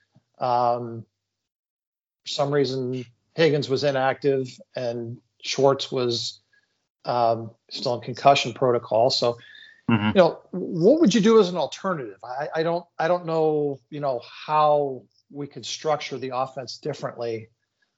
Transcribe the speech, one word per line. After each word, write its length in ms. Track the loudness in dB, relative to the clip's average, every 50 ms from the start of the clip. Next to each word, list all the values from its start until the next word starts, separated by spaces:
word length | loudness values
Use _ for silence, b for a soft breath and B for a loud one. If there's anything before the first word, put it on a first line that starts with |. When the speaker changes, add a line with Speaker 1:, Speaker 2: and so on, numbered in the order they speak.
| b b b _ _ _ _ _
Speaker 1:
Um, 680 | -2 0 0 2 2 2 0 -2 -4 -10 -12 -12 -14 -18 _ _ _ _ _ _ _ _ _ _ _ _ _ _ _ _ _ _ _ _ _ _ _
for 40 | -10
some 220 | -4 -4 -2 0 2
reason, 520 | 0 0 0 -2 -4 -4 -6 -6 -8 -10 -12 _ _ _ _ _
Higgins 340 | 2 2 2 2 0 0 -2
was 140 | -2 0 0
inactive 640 | 0 0 0 0 0 -2 0 0 0 0 0 -4 -6 -12 -18 -20 _ _
and 420 | -6 -6 -4 -6 -6 -8 -10 -12 -14 _ _ _ _
Schwartz 500 | -10 -6 0 4 4 4 4 2 -2 -6
was, 480 | -4 -2 -2 -2 -2 -4 -6 -8 -10 _ _ _ _ _ _ _ _ _ _ _ _ _ _
um, 460 | -4 0 2 2 2 2 0 -4 -12 -16 _ _ _
still 260 | -12 -6 -4 -4 -4
in 60 | -4
concussion 520 | -6 -10 -10 4 6 6 6 6 2 -2 -2
protocol. 560 | 0 2 2 2 0 0 0 2 4 4 4
So, 280 | 2 2 0 -2 -2 -4 B B B B B B B B B 0
Speaker 2:
Mm-hmm. 180 | 0 2 2
Speaker 1:
you 60 | 2 4
know, 240 | 6 4 4 2 -4 -12 _
what 480 | -10 -8 -8 -6 -2 4 6 6 6 6
would 160 | 6 4 4
you 60 | 4
do 180 | 4 6 6 6
as 80 | 6
an 80 | 4 0
alternative? 600 | -4 -6 -6 -8 -8 -6 -6 -6 -6 -8 -12 -14 -16
I, 280 | -14 -12 -10 -10 -8 -6 -4
I 80 | -2 -2
don't, 220 | -2 -2 -4 -6 _ _ -4
I 80 | 0
don't 180 | 0 0 -2 -2
know, 540 | -4 -2 0 2 2 0 0 -2 -2 -4 -8 _ _
you 120 | -10 -6
know, 200 | -4 -4 -4 -6 -8 -14 -18 -14 -6
how 580 | 0 2 4 4 4 4 4 2 -2 -6 -10 -14 _ _ _ _ _
we 160 | -12 -12 -12
could 180 | -12 -12 -14 -12
structure 520 | -12 -12 -6 -4 -4 -2 -2 -4 -10 -10
the 180 | -10 -8 -6 -4
offense 420 | -6 -6 -6 -8 -12 -12 -12 -14 -10
differently, 680 | -8 -10 -8 -8 -10 -10 -8 -8 -6 -6 -6 -8 -10 -16 _ _ _ _ _ _ _ _ _